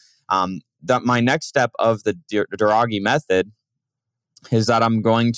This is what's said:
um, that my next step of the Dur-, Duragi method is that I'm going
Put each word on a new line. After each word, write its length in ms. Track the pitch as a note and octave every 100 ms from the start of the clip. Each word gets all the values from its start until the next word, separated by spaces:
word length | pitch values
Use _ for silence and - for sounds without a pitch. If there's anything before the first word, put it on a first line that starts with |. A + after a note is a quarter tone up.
| _ _ -
um, 320 | F#2+ F#2 F#2 - _
that 180 | D#3+ B2+
my 160 | A#2+ A#2+
next 280 | A#2+ D#3 -
step 260 | C#3 A#2+ -
of 240 | A2+ A2
the 120 | G#2+ F2+ -
Dur-, 180 | G#2 - G2+
Duragi 460 | G#2+ A2 A#2 G#2+
method 480 | G2+ C#3+ - F#2 F#2+ - _ _ _ _ _ _ _ _ -
is 140 | A2+ A2
that 140 | A2+
I'm 200 | A2+ A2
going 320 | A2 A2+ A#2